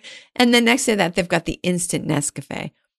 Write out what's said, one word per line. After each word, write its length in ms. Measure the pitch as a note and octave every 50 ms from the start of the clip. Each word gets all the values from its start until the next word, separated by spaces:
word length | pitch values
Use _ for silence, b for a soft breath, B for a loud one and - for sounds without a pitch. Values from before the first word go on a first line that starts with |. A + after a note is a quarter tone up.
| B B B B B B B
And 200 | - B3 A#3+ B3
then 100 | A#3 A#3
next 220 | A3+ A#3+ - -
to 100 | B3 G#3+
that, 180 | G3+ F3+ E3+ -
they've 140 | G3+ F3+ -
got 160 | F3 E3+ -
the 160 | E3 - -
instant 460 | - F3+ F3+ E3+ - - - D3+ - D#3
Nescafe. 640 | D3+ D3 - - - C#3+ - - - - - D3+ - _ _ _ _